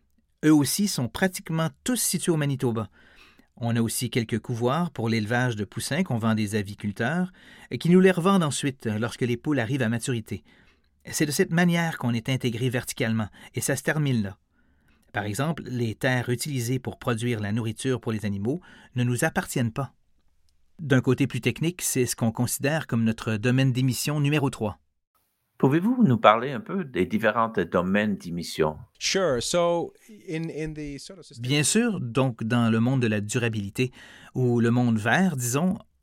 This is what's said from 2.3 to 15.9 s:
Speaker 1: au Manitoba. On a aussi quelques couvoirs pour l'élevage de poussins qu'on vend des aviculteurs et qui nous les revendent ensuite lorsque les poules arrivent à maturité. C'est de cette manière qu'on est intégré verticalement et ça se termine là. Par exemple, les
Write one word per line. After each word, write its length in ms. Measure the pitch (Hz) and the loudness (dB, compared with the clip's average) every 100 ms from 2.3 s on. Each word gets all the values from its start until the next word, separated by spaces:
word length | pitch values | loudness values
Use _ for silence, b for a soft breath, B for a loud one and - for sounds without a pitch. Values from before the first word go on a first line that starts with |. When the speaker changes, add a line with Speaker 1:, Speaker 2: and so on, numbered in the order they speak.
Speaker 1:
au 40 | 160 | 0
Manitoba. 520 | 143 135 127 113 104 b b b b b b - | 0 0 -2 -2 -6 b b b b b b -6
On 200 | 117 117 | -2 0
a 60 | |
aussi 280 | 113 - 120 | 0 -2 -2
quelques 300 | 127 113 113 | -2 0 -2
couvoirs 500 | - 117 120 147 175 | -4 -2 0 0 -2
pour 180 | - 117 | -2 -2
l'élevage 460 | 113 104 120 127 107 | 0 0 0 0 -2
de 80 | |
poussins 380 | 101 - - 139 | -6 -6 -4 -2
qu'on 160 | 190 117 | 0 0
vend 160 | 113 | 2
des 200 | 110 107 | 2 0
aviculteurs 800 | 107 101 104 104 98 120 170 180 B B B B | -2 -4 -6 -6 -2 -2 -2 -4 B B B B
et 80 | 139 | -2
qui 120 | 165 | 6
nous 100 | 185 | 8
les 100 | 190 | 8
revendent 320 | 180 170 196 | 6 4 4
ensuite 440 | 156 - 143 131 113 | 2 -2 -4 -4 -4
lorsque 340 | 107 117 - | -2 -4 -2
les 160 | 120 120 | -2 -2
poules 240 | - 143 | -2 -2
arrivent 220 | 110 139 | 0 -2
à 60 | 113 | 0
maturité. 540 | 117 - 120 110 98 - b b b b b | -2 -2 -4 -4 -10 -12 b b b b b
C'est 220 | - - 151 | -8 -2 0
de 40 | |
cette 220 | 143 185 | 2 2
manière 460 | 165 180 170 165 - | 4 4 2 0 -2
qu'on 160 | 120 | -2
est 160 | 120 110 | -2 -2
intégré 380 | 131 131 113 127 | -2 -2 -2 -2
verticalement 580 | 120 - - 117 110 107 B B | -2 -4 -4 -2 -2 -4 B B
et 60 | - | -6
ça 160 | - 127 | -4 -2
se 60 | |
termine 400 | - 156 143 120 | -2 0 0 0
là. 160 | 98 95 _ _ _ _ _ _ _ | -2 -8 _ _ _ _ _ _ _
Par 100 | - | -6
exemple, 400 | 104 101 147 156 - | -4 -2 -4 -4 -6
les 280 | 127 117 | -4 -4